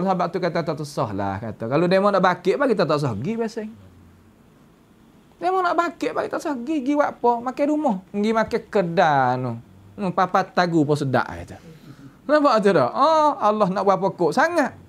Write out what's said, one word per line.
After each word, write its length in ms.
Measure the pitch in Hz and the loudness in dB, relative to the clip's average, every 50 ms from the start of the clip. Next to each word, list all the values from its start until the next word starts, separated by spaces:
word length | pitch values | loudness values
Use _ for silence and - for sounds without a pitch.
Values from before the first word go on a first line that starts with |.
sebab 260 | 175 190 190 180 175 175 | 4 2 0 0 -2 -2
tu 60 | - 185 | -2 -2
kata 200 | 170 170 160 175 160 | -2 -2 -2 -2 -4
tak 120 | 165 156 143 | -4 -6 -6
susah 280 | 156 143 - 170 143 110 | -8 -8 -6 -4 -4 -4
lah, 240 | 104 98 101 98 98 98 | -4 -4 -4 -4 -4 -6
kata. 300 | 117 110 101 - 113 113 | -8 -10 -10 -8 -6 -2
Kalau 180 | 131 151 175 | 0 0 2
demo 220 | 180 185 190 196 208 | 2 2 2 2 2
nak 160 | 196 190 185 | 2 4 2
bakit, 320 | 190 180 - - 180 196 220 | 2 2 0 0 -2 0 2
apa 80 | 285 285 | 2 0
kita 180 | 220 - 185 143 | 2 0 0 0
tak 80 | 156 147 151 | 0 0 -2
susah 80 | 135 | -2
pergi 220 | 113 98 120 180 226 226 | -4 -4 -6 -6 -4 -4
biasa. 240 | 233 220 - 226 214 220 220 - - - - - - - - _ _ - _ _ _ _ _ _ _ _ _ _ _ _ _ _ _ _ _ - _ _ _ _ | -6 -6 -6 -10 -12 -12 -14 -18 -20 -20 -20 -20 -20 -20 -20 _ _ -20 _ _ _ _ _ _ _ _ _ _ _ _ _ _ _ _ _ -20 _ _ _ _
Demo 200 | 339 349 370 381 | -4 -2 0 0
nak 160 | 370 349 - | 0 0 0
bakit, 340 | - 339 339 - - - - - | 0 -2 -2 -4 -6 -6 -4 -4
apa 40 | - - - | -4 -4 -4
kita 60 | - | -6
tak 60 | 311 - 339 | -6 -4 -6
susah 80 | 294 | -6
pergi, 200 | 240 233 262 320 302 | -6 -4 -4 -4 -2
pergi 140 | 240 262 294 | -2 0 0
buat 140 | 294 285 - | 2 0 0
apa? 200 | - - - 240 240 233 233 | -2 0 0 0 0 0 -4
Makan 220 | 262 247 - 285 294 | -6 -4 -2 0 0
rumah, 240 | 302 302 311 277 208 185 - - | 0 0 0 -2 -2 -2 -6 -8
pergi 240 | - 202 208 220 | -4 -2 -2 0
makan 300 | 226 226 220 220 - 220 226 - | 0 0 0 -2 -4 -6 -6 -2
kedai 560 | - 208 190 170 165 170 180 160 147 139 131 123 127 | -2 0 0 0 2 2 2 4 4 4 2 2 0
tu. 180 | 127 127 123 117 117 - - - - - - - - | -2 -4 -6 -8 -8 -12 -18 -20 -20 -20 -20 -10 -6
Hmm, 120 | 202 180 175 | -6 -4 -2
papat 400 | - 185 175 - 196 185 196 - | -2 -2 0 0 0 -2 0 0
tagu 240 | 190 180 180 165 165 147 139 | 0 0 2 2 2 2 2
pun 80 | 151 | 0
sedap, 320 | 143 147 135 127 120 107 - | 0 0 0 0 0 0 -2
kata. 300 | 80 87 87 90 95 - - - - - - - - - - - - - - | -6 -12 -12 -14 -16 -18 -20 -20 -20 -20 -20 -20 -20 -20 -20 -20 -20 -14 -2
Nampak 320 | - 285 302 285 285 240 220 196 | 0 2 4 4 4 4 4 4
tu 80 | 202 | 4
tak? 200 | 196 160 127 120 - | 4 4 2 2 2
Oh, 340 | - 269 311 320 311 302 302 277 | 2 2 4 4 4 4 2 2
Allah 320 | - - 208 214 214 214 175 | 2 0 0 2 2 0 0
nak 160 | 185 202 190 | 0 0 2
buat 160 | 196 190 175 | 2 2 2
pokok 320 | 185 190 - - 180 151 | 0 -2 0 0 0 0
sangat. 400 | 151 233 294 330 349 339 277 - - - - | 2 2 2 2 2 0 0 0 -4 -10 -18